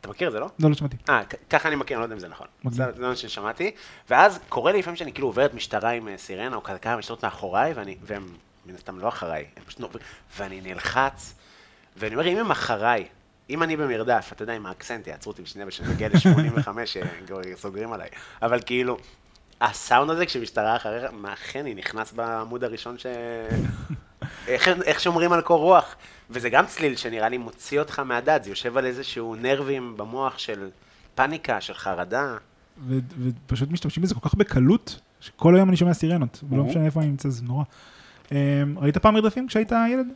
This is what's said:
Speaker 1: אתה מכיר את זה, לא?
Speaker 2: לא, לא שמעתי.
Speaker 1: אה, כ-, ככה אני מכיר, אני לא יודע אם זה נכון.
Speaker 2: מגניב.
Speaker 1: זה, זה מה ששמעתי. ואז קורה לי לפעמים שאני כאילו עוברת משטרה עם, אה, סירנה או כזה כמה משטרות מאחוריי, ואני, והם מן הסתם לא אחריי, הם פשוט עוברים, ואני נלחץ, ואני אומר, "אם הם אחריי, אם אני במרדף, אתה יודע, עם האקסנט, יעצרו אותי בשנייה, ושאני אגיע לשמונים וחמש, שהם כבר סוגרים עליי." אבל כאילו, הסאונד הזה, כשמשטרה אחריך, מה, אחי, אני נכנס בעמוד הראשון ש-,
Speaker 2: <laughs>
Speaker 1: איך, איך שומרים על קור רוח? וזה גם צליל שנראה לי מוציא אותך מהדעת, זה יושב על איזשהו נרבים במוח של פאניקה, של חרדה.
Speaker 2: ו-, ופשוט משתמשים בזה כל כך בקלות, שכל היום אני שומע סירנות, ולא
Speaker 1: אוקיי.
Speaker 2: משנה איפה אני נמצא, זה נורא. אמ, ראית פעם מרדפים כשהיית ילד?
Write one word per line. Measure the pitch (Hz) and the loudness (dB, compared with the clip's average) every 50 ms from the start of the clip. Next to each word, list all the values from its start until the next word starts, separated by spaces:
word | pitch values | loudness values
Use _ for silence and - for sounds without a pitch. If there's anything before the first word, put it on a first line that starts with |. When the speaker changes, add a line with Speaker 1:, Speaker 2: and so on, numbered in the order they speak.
Speaker 1:
אתה | - 98 | -14 -14
מכיר | - - 175 170 | -6 -4 -4 -2
את | 113 | -2
זה, | 107 | -4
לא? | 131 190 - - | -6 -8 -2 2
Speaker 2:
לא, | 156 156 | 4 4
לא | 147 | 4
שמעתי. | - 151 139 123 120 - - | 4 -2 -6 -6 -6 0 2
Speaker 1:
אה, | 143 117 101 - | 2 2 2 -2
כ-, | - - - _ | -12 -16 -6 _
ככה | - 151 - 160 | 2 2 2 2
אני | 151 | -2
מכיר, | 143 131 - 135 117 | -2 -4 -4 -4 -4
אני | |
לא | 113 | -4
יודע | 113 113 | -6 -6
אם | 104 | -12
זה | 90 85 | -14 -14
נכון. | 80 - - - _ _ - | -16 -18 -18 -20 _ _ -8
Speaker 2:
מגניב. | 127 120 123 135 127 | -6 -2 -2 -4 -4
Speaker 1:
זה, | 113 113 | -4 -6
זה | 123 127 | -4 -4
מה | 127 | -4
ששמעתי. | 120 - 110 - - 101 107 113 - 170 202 214 - - - - - - _ | -4 -6 -10 -10 -6 -6 -6 -4 -4 -4 -6 -6 -8 -20 -20 -20 -20 -2 _
ואז | 123 127 175 208 190 175 - - | 6 8 8 8 6 2 -10 -4
קורה | - 127 120 165 | -4 2 2 4
לי | 196 202 | 2 2
לפעמים | 180 170 170 170 | 0 -2 -6 -8
שאני | 175 143 120 | -10 -10 -6
כאילו | - 135 127 | -4 -4 -2
עוברת | 101 117 135 143 127 | 2 2 2 2 2
משטרה | 113 - - - 107 95 113 | -4 -8 -4 -4 -2 0 0
עם, | 120 117 110 107 | -2 -2 -6 -10
אה, | 98 92 | -14 -14
סירנה | - - 98 92 110 127 127 | -12 -12 -10 -8 -8 -6 -8
או | 107 - | -8 -8
כזה | - 95 90 | -10 -12 -8
כמה | - 113 120 113 | -4 -4 -4 -4
משטרות | 101 - 117 113 - | -4 -10 -10 -6 -6
מאחוריי, | 107 - - - 95 87 101 123 156 160 | -6 -6 -6 -8 -2 0 0 0 0 0
ואני, | 120 101 98 95 - - | -4 -10 -12 -12 -14 -12
והם | 101 107 101 98 92 87 82 _ _ _ _ _ | -12 -10 -10 -10 -14 -18 -20 _ _ _ _ _
מן | 90 92 | -20 -20
הסתם | 90 - - 95 92 | -18 -16 -14 -12 -4
לא | 92 107 | -4 -4
אחריי, | - - 95 85 80 78 73 73 _ - | -4 -4 -8 -6 -6 -6 -8 -10 _ -20
הם | - | -20
פשוט | - - - | -20 -16 -14
עוברים, | 120 113 - 117 - - - - - _ - - | -14 -14 -14 -16 -18 -18 -20 -20 -20 _ -14 -12
ואני | 101 95 95 95 | -12 -10 -12 -12
נלחץ, | 92 95 92 87 - - - 127 135 139 - - - - - _ _ - - - - - _ _ _ _ _ - | -12 -12 -12 -6 -6 -2 0 2 2 2 0 -6 -18 -20 -20 _ _ -20 -20 -20 -20 -20 _ _ _ _ _ -8
ואני | 110 107 107 | -8 -4 -2
אומר, | 127 160 180 | 0 0 0
"אם | 175 208 | 2 0
הם | 233 208 | 2 0
אחריי, | 156 - - - 120 101 104 117 120 110 90 - - _ _ _ _ _ _ _ | 0 0 0 -4 -2 0 2 2 2 2 0 -6 -16 _ _ _ _ _ _ _
אם | 131 156 165 | -4 -2 -2
אני | 160 160 151 | -2 -2 -2
במרדף, | 151 135 120 110 110 120 120 110 98 - | -2 -2 -2 -2 0 0 0 0 0 -4
אתה | - - 107 | -12 -12 -8
יודע, | 110 117 | -8 -8
עם | 110 104 | -8 -8
האקסנט, | 95 92 - - - 123 113 92 - | -12 -12 -14 -12 -12 -12 -10 -10 -14
יעצרו | - - - 107 | -14 -14 -12 -14
אותי | 104 - | -14 -14
בשנייה, | 90 - - 98 101 98 | -14 -16 -14 -12 -12 -12
ושאני | - - - - - | -12 -10 -6 -4 -4
אגיע | 85 107 110 - | -2 -2 2 2
לשמונים | 175 - 190 165 135 160 147 143 | 4 6 6 6 6 4 2 0
וחמש, | 156 135 101 98 113 117 107 - | -2 -2 -2 -4 -6 -6 -6 -6
שהם | 95 90 87 87 85 95 92 | -6 -6 -8 -8 -12 -14 -12
כבר | 98 95 92 92 92 | -10 -10 -10 -10 -12
סוגרים | 90 - 101 95 98 110 113 113 | -12 -12 -10 -8 -8 -8 -8 -8
עליי." | 98 80 76 - - - - - - | -10 -12 -14 -16 -18 -20 -20 -10 -4
אבל | 113 117 120 120 101 | 0 0 0 0 0
כאילו, | - 123 123 127 123 123 - - - - _ _ _ _ - _ _ - _ | -2 0 0 0 0 -2 -6 -8 -18 -20 _ _ _ _ -20 _ _ -4 _
הסאונד | 120 113 104 - - - 123 123 143 151 | 0 0 0 -2 0 4 6 6 6 4
הזה, | 160 165 180 | 2 0 0
כשמשטרה | - - 135 117 - - 117 104 107 113 | -2 -2 -6 -6 -4 -2 0 2 2 0
אחריך, | 120 - 110 107 120 123 135 - | 0 -2 -4 -6 -4 -6 -8 -10
מה, | 107 101 101 98 | -10 -10 -10 -10
אחי, | - - - - 131 | -10 -12 -10 -8 -6
אני | 147 139 110 | -6 -6 -8
נכנס | 95 92 - 104 110 110 - - | -8 -8 -8 -6 -6 -8 -6 -6
בעמוד | 117 117 117 113 113 110 113 120 123 123 | -6 -4 -4 -2 -4 -4 -6 -6 -6 -6
הראשון | 117 113 110 - 120 120 120 | -6 -6 -8 -10 -12 -12 -10
ש-, | - 127 123 120 120 120 117 117 113 110 117 - - - - - - - | -10 -10 -8 -8 -8 -8 -8 -8 -4 -2 -2 -2 -2 -2 -4 -6 -8 -10
Speaker 2:
<laughs> | - - - _ _ _ - - - - - - | -10 -10 -12 _ _ _ -14 -12 -12 -12 -4 -2
Speaker 1:
איך, | 127 123 - 180 | 0 2 4 4
איך | 180 175 180 - 151 - | 4 2 2 0 0 2
שומרים | - 180 170 165 170 175 175 | 2 2 2 4 4 4 4
על | 170 | 2
קור | 165 - 175 160 | 4 6 4 6
רוח? | 151 175 185 170 - - - - - - - - - _ | 8 8 8 8 8 4 -8 -20 -20 -20 -20 -20 -20 _
וזה | 113 123 117 120 | -8 -4 -2 4
גם | 110 135 185 | 4 4 4
צליל | - - - 160 147 127 | 4 0 -2 0 0 0
שנראה | 120 - 120 113 113 107 113 | -2 -6 -6 -2 0 0 0
לי | 123 127 | 0 -2
מוציא | 120 113 - - - - 139 143 | -8 -10 -14 -14 -10 -4 -2 -2
אותך | 151 151 - - | -2 -2 -4 -6
מהדעת, | 139 131 123 120 120 139 156 147 110 | -4 -2 -2 0 2 2 2 2 0
זה | 98 | -4
יושב | 98 - - 123 120 135 | -10 -6 -6 -2 -2 0
על | 131 | 0
איזשהו | 131 123 127 135 - - 123 113 113 113 | 0 -4 -6 -8 -8 -8 -6 -6 -6 -8
נרבים | 110 120 127 139 139 143 135 139 135 123 120 113 104 | -4 0 0 0 0 0 -2 -4 -4 -4 -8 -8 -10
במוח | 104 110 117 131 135 131 127 - | -10 -8 -4 -2 -2 -2 -2 -4
של | - - 110 101 98 95 - _ _ _ _ _ - - _ | -8 -8 -8 -8 -8 -12 -14 _ _ _ _ _ -20 -16 _
פאניקה, | - 131 135 156 156 - - 120 101 | 0 2 2 2 -4 -2 -2 -2 -2
של | - - 98 | -2 -8 -12
חרדה. | - - 101 95 85 90 90 104 127 143 135 120 107 - _ _ _ _ _ _ - 131 127 | -6 -4 -4 -2 -2 -4 -2 -2 -2 -2 -2 -4 -8 -12 _ _ _ _ _ _ -14 -6 -2
Speaker 2:
ו-, | 131 135 127 131 - 139 | -2 -2 -2 -4 -8 -4
ופשוט | 123 127 120 120 - - 127 110 131 139 | -4 -4 -4 -6 -6 -6 -2 -2 -2 -2
משתמשים | 165 175 - 139 - - 170 | -2 -2 -4 -4 -2 0 0
בזה | 185 120 | 0 0
כל | 120 - 151 | -2 0 0
כך | - | 2
בקלות, | 202 202 - - 135 127 131 196 240 - - - - _ _ _ _ | 2 2 2 4 4 6 6 6 4 2 -4 -16 -16 _ _ _ _
שכל | - - - - - 165 175 | -20 -20 -12 4 8 10 10
היום | 185 196 190 | 10 10 8
אני | 185 160 | 6 6
שומע | 175 175 165 | 6 4 4
סירנות, | - - 160 175 170 143 - - - 147 143 | 4 2 2 2 2 2 0 -2 -8 -6 0
ולא | 131 135 | 2 2
Speaker 1:
אוקיי. | 143 123 | 2 2
Speaker 2:
משנה | 147 170 156 | 2 2 2
איפה | 156 143 160 | 4 4 2
אני | 156 147 | 2 2
נמצא, | 143 135 - 139 | 0 0 0 -2
זה | 131 117 120 | -2 -2 -4
נורא. | 120 127 139 151 - - - - - - - - - - - - - | -4 -2 -2 -2 -4 -6 -20 -20 -20 -20 -20 -20 -20 -20 -20 -10 -4
אמ, | 147 143 143 139 143 143 143 143 143 - | 0 2 2 4 4 2 2 0 0 2
ראית | 139 143 147 - | 2 2 2 6
פעם | - 214 214 | 6 6 6
מרדפים | 220 214 220 208 254 254 247 | 8 4 4 2 0 -4 0
כשהיית | - 220 220 214 233 226 226 226 | 0 0 2 4 2 2 4 4
ילד? | 247 262 262 247 262 | 2 2 0 -2 -6